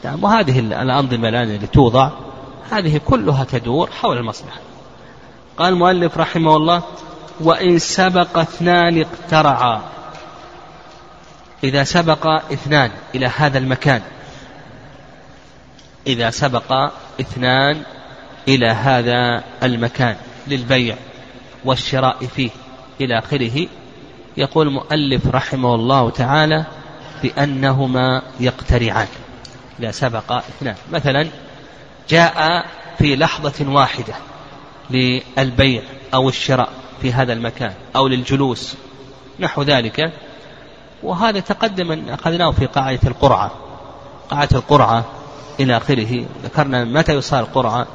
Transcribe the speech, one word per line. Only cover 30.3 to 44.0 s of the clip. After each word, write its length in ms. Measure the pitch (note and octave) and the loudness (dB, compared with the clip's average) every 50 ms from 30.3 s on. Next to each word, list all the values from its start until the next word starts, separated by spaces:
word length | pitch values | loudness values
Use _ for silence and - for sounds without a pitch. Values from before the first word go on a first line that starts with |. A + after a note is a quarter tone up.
اثنان. 440 | A#2+ B2 - - - - C#3+ C3 G#2 - - - | -4 -4 -4 -8 -12 -8 -8 -8 -8 -8 -10 -6
مثلًا 360 | D#3+ E3 B2 C#3 C3+ C#3 D#3 E3 D3 - - - - - - - - - - - - - - - | -6 -2 0 2 2 2 0 -2 -6 -14 -20 -20 -20 -20 -20 -20 -20 -20 -20 -20 -20 -20 -6 2
جاء 560 | D#3 E3 E3+ E3 - - D#3 D#3 E3+ F3 - - - - - - - - | 4 6 6 6 4 2 0 0 0 0 -2 -6 -14 -18 -18 -18 -2 0
في 180 | D#3 D3 C#3 | 2 2 4
لحظة 540 | C3 D#3 E3 - - D3+ D3 C#3 - D3+ C#3 | 2 2 0 0 -2 -6 -6 -4 -4 -4 2
واحدة 440 | C3+ C#3+ C3 A#2+ - - A#2 G#2+ G#2 - - - - - - - - - - - - - - - | 4 4 4 4 2 -6 -8 -8 -10 -12 -14 -16 -18 -20 -20 -20 -20 -20 -20 -20 -20 -20 -12 -4
للبيع 920 | B2+ B2+ B2+ B2+ B2+ B2+ - - - C3+ C3+ C3 A#2+ B2 C3+ C3+ B2+ A2 - - - - - - - | 0 0 2 2 0 -2 -4 -4 -2 -2 -2 0 2 2 4 4 4 0 -4 -8 -16 -18 -10 -2 0
أو 160 | C3 C3 C3+ | 2 2 2
الشراء 400 | B2+ - - - C3+ B2+ A#2+ - - - - - - - | 0 -2 -2 0 2 2 2 0 -4 -12 -18 -18 -14 -6
في 120 | - B2+ A#2 | -4 -2 0
هذا 200 | A2+ - B2 A#2 | 0 0 0 0
المكان 400 | A2+ A#2 A#2 A2 - B2 G#2+ F#2 - - - - | -4 -4 -6 -6 -6 -6 -8 -8 -10 -18 -4 0
أو 120 | C3+ C3+ C3+ | 2 2 2
للجلوس 680 | C3 B2 B2 - C3+ C3+ C#3 C3+ A#2+ - - - - - - - - - - - - - - - - - | 2 0 0 0 0 0 2 0 -2 -4 -8 -12 -14 -16 -18 -20 -20 -20 -20 -20 -20 -20 -20 -20 -10 -6
نحو 240 | F#3 D3+ - - C#3+ | -6 -4 -2 -2 0
ذلك، 500 | C#3 D3 C3 A#2 A2 G#2+ - D#3 E3 D#3+ - - - - - - - - - - - - - - - - - - | 2 2 2 2 -2 -2 -2 -4 -4 -4 -10 -18 -20 -20 -20 -20 -20 -20 -20 -20 -20 -20 -20 -20 -20 -20 -12 -6
وهذا 360 | - F#3 E3+ A3 A3+ G#3+ G3 | -6 -4 0 0 0 0 -2
تقدم 520 | F#3 - G3 - - A3+ G3 F3+ F3 E3+ | -2 -4 -4 -2 -2 -4 -2 -4 -4 -4
أن 180 | D#3+ D#3+ D#3 B2 | -4 -6 -6 -8
أخذناه 420 | A#2+ D3 - E3+ E3 E3+ F3 D#3+ | -10 -4 -2 -2 0 2 0 2
في 140 | C#3 - C#3 | 2 2 0
قاعدة 340 | B2+ - C#3+ C3+ C3 C3 B2 - C#3 | 0 0 -2 -2 0 0 0 0 0
القرعة، 440 | A#2+ - - C#3 A#2+ F#2 G2+ G#2 - - - - - - - - - - | 0 4 4 4 4 4 2 -4 -6 -12 -16 -18 -18 -18 -18 -18 -20 -20